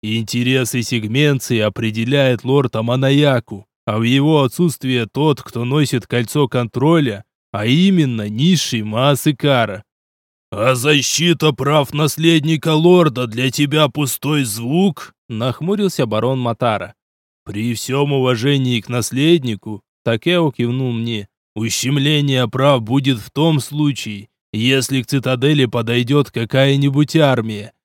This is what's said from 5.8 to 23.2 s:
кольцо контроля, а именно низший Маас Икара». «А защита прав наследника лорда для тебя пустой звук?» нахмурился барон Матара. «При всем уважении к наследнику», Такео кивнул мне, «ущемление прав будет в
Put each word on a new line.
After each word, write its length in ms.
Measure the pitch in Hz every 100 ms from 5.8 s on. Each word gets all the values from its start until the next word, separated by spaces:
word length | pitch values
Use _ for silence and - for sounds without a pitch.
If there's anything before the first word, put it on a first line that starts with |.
| 143 127 -
кольцо 420 | 120 117 151 139
контроля, 760 | 127 120 - 139 165 139 101 - _ _
а 140 | 101 107
именно 600 | 143 190 190 143 117 104
низший 560 | 107 156 175 - 120
Маас 420 | 107 107 135 143 -
Икара». 560 | 143 147 131 110 98 - _ _ _ _ _ _
«А 260 | 98 113 127
защита 760 | 127 151 127 - 170 165 156
прав 400 | 131 135 151 135
наследника 840 | 147 151 - 160 165 147 160 160
лорда 520 | 156 165 180 160 120 123
для 240 | 110 131
тебя 380 | 123 147 151 151
пустой 560 | 131 143 - 139 151
звук?» 720 | 127 104 117 156 196 156 - _ _
нахмурился 800 | 110 123 120 160 202 202 - 123
барон 340 | 107 117 131
Матара. 540 | 120 113 123 104 92 - _ _ _ _
«При 300 | - 104 113
всем 380 | 113 - 131 143
уважении 680 | 139 127 120 127 143 127 120
к 80 | -
наследнику», 920 | 123 107 123 151 175 127 107 - 104 _ _
Такео 460 | - 117 - 180 160
кивнул 400 | - 120 127 131
мне, 360 | 117 117 113 101 _ _
«ущемление 920 | - 113 - 120 143 139 151 143 131 123
прав 320 | 131 139 135
будет 380 | 110 135 135
в 120 | 123